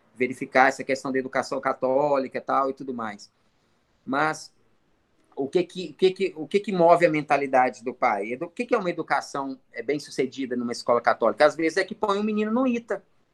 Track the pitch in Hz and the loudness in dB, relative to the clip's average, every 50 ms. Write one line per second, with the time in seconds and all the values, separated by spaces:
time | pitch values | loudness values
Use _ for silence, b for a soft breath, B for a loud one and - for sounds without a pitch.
0 | _ _ _ - 127 123 131 - 139 131 - 131 127 135 135 - 123 - 131 135 | _ _ _ -4 -2 -2 -2 -6 -8 0 4 4 4 4 4 0 -4 -4 -4 -4
1 | - 139 131 131 127 131 - 135 120 - 143 131 - 135 131 - - 127 131 139 | -4 -2 -2 -2 -4 -2 -4 -4 -4 -4 -6 -4 -4 -4 -4 -2 -2 0 2 2
2 | 147 147 139 135 131 123 - 123 - - 131 135 139 135 135 135 139 135 123 117 | 2 2 2 0 -2 -4 -6 -8 -4 -2 -2 0 0 -2 -4 -6 -10 -10 -8 -8
3 | 113 107 104 104 - - _ _ _ _ _ _ _ _ _ _ _ _ _ _ | -8 -10 -10 -12 -18 -20 _ _ _ _ _ _ _ _ _ _ _ _ _ _
4 | _ - 131 143 156 156 151 - - - _ _ _ _ _ _ _ _ _ _ | _ -4 -2 0 0 -2 -2 -6 -12 -18 _ _ _ _ _ _ _ _ _ _
5 | _ _ _ _ _ _ _ - 139 131 - 180 175 - - 180 180 151 151 - | _ _ _ _ _ _ _ -8 -6 -2 0 -2 -2 -2 -6 -10 -10 -10 -2 2
6 | 190 185 185 - 190 175 151 156 156 147 - 202 202 226 190 180 165 170 170 151 | 2 2 2 0 -2 -4 -4 -8 -6 -2 -2 -2 0 0 2 6 8 8 8 8
7 | 175 170 156 151 139 - 147 143 143 135 135 127 127 123 110 - 113 127 123 - | 6 4 4 0 2 2 0 0 2 2 4 4 4 2 0 -4 -8 -8 -4 0
8 | 135 120 107 98 101 110 165 170 170 170 - - 240 233 254 220 185 175 170 165 | 0 0 0 0 -2 -4 -6 -8 -8 -8 -8 -8 -2 0 0 0 0 -2 -4 -4
9 | 151 - 147 135 - - - 143 139 135 131 131 _ _ - 120 110 123 147 147 | -4 -2 -2 -2 -2 -4 -6 -6 -6 -6 -10 -12 _ _ -14 -8 -4 -4 -4 -4
10 | - - - - 135 120 - 135 135 120 123 123 120 120 117 - - - 120 120 | -6 -6 -4 -2 -2 -2 -4 -6 -6 -4 -4 -4 -4 -4 -6 -4 0 0 0 2
11 | - 117 110 - 120 110 104 - 147 151 143 151 165 160 160 190 185 - 214 - | 2 2 0 2 2 0 4 6 4 4 4 2 -2 0 0 0 -2 -2 -4 -4
12 | - 208 196 202 208 220 214 208 214 214 220 247 269 262 240 233 233 - 208 - | -2 0 0 0 -2 -2 -2 -2 -2 0 0 0 0 0 -2 -2 -4 -6 -8 -8
13 | - _ _ _ _ _ | -8 _ _ _ _ _